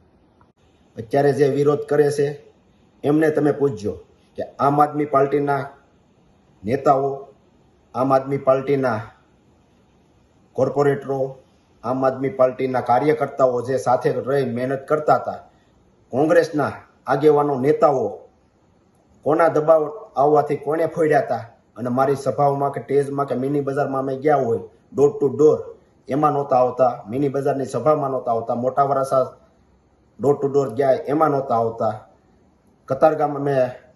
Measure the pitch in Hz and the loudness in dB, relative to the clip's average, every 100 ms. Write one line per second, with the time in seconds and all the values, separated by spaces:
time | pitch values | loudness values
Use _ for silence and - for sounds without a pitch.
0 | _ _ _ _ _ _ _ _ _ - | _ _ _ _ _ _ _ _ _ -18
1 | - 139 143 131 139 139 143 147 - 147 | -2 0 2 2 2 2 0 0 0 2
2 | 143 147 143 147 - _ _ _ _ _ | 2 2 -2 -4 -16 _ _ _ _ _
3 | 135 156 156 151 147 - 139 104 101 - | 0 2 2 2 0 2 0 -2 -8 -8
4 | - _ _ - - - 139 147 147 147 | -14 _ _ -12 -10 -2 0 2 2 0
5 | 143 139 143 143 143 139 131 - _ _ | 0 0 2 0 0 -4 -6 -16 _ _
6 | _ _ _ _ _ _ 101 139 147 135 | _ _ _ _ _ _ -4 0 2 2
7 | 139 135 - - _ _ _ _ _ 117 | 0 -6 -12 -20 _ _ _ _ _ -4
8 | 135 135 135 139 131 131 135 139 127 110 | 0 0 0 -2 0 0 0 0 0 -4
9 | - - _ _ _ _ _ _ _ _ | -8 -18 _ _ _ _ _ _ _ _
10 | _ _ _ _ _ - 131 139 143 131 | _ _ _ _ _ -4 -2 0 0 0
11 | 131 135 135 - _ _ _ _ 113 131 | -4 -4 -6 -8 _ _ _ _ -6 -2
12 | 131 123 135 - 127 117 131 127 120 123 | -2 -2 -4 2 0 0 -4 -2 0 2
13 | 143 113 139 - 131 120 113 131 127 120 | 2 0 -2 0 0 0 -2 -2 0 0
14 | 147 123 117 139 123 117 127 135 - 156 | 0 -2 -2 -2 -2 -4 -4 -6 -4 -2
15 | 151 123 101 92 - _ _ _ _ _ | 2 0 0 -10 -14 _ _ _ _ _
16 | _ 120 156 170 156 151 120 - - _ | _ -2 2 4 2 0 -4 -6 -16 _
17 | - 135 151 147 143 131 139 156 156 131 | -4 2 4 4 2 0 0 2 2 2
18 | 104 - - _ _ _ _ _ _ _ | -2 -8 -18 _ _ _ _ _ _ _
19 | _ _ 131 160 160 147 151 160 147 - | _ _ 0 2 2 2 4 4 2 -8
20 | - 131 147 147 147 143 143 160 160 170 | -8 0 4 4 2 -2 -2 -2 -2 0
21 | 156 139 131 117 113 _ _ 107 120 127 | 2 2 0 -6 -8 _ _ -10 -4 0
22 | 135 135 135 143 143 139 139 131 - 139 | 0 0 -2 0 0 0 -4 -4 -2 -2
23 | 135 139 139 123 135 147 135 139 135 135 | 0 -2 -4 -4 -2 -2 -2 -2 -2 -4
24 | 135 131 147 139 117 110 - _ _ 120 | -4 -2 2 2 2 -2 -6 _ _ 2
25 | 143 - 139 120 151 - - - _ _ | 2 2 -2 4 4 4 -4 -18 _ _
26 | - 139 151 143 139 127 127 123 127 123 | -6 0 0 0 0 2 2 2 0 0
27 | 101 131 143 139 139 135 123 123 151 151 | -8 -4 -2 -2 -2 -2 -4 -2 0 0
28 | 135 127 120 113 113 120 127 143 135 135 | 0 -4 -2 -4 -2 -4 -2 0 0 0
29 | 131 135 123 - _ _ _ _ _ _ | 0 0 0 -6 _ _ _ _ _ _
30 | _ - 135 - 135 139 131 113 135 127 | _ -4 0 0 0 0 -2 0 0 0
31 | 123 151 151 143 - 117 113 - 110 107 | 0 0 2 0 0 0 -2 -2 -4 -6
32 | - _ _ _ _ _ _ _ - 131 | -14 _ _ _ _ _ _ _ -8 2
33 | 156 147 147 143 143 135 123 - _ | 2 2 -2 -2 0 0 0 -4 _